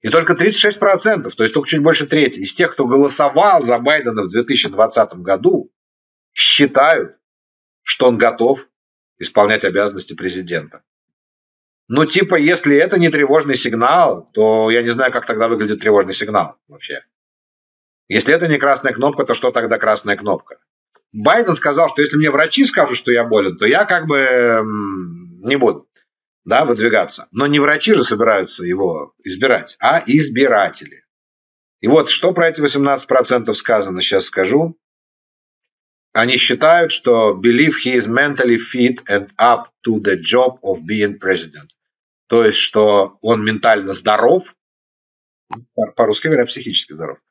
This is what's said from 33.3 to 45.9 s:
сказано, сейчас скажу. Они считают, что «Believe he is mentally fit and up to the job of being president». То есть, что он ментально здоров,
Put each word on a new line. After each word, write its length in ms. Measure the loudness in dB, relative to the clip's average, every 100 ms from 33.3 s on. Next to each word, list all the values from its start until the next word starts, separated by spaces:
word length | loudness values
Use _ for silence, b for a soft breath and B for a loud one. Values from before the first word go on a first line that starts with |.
| -2 -2 -6
сказано, 440 | 0 -2 -2 -4
сейчас 240 | -2 -2 -2
скажу. 520 | -4 0 0 -2 -8 _ _ _ _ _ _ _ _ _ _ _ _ _
Они 240 | -2 0 0
считают, 540 | 0 2 4 4 2
что 480 | -2 0 2 2 2
«Believe 360 | 2 2 2 0 -2
he 100 | -2
is 120 | 0
mentally 500 | -2 -2 0 0 0
fit 460 | -2 0 0 0 -4
and 220 | -4 -4 0
up 260 | 2 2 -4 _ -4
to 140 | -2
the 140 | -2 -2
job 420 | 0 0 0 -2
of 160 | -8 -6 -6
being 300 | -4 -4 -4
president». 500 | -4 -4 -6 -20 -20 _ _ _ _ _ _
То 160 | 2 2
есть, 120 | 0
что 600 | -2 2 2 2 0 _
он 240 | -2 0 -2
ментально 480 | 0 0 0 -2
здоров, 600 | -6 -2 2 2 2 -2 _ _ _ _ _ _ _ _ _ _ -18 -12 -6 -6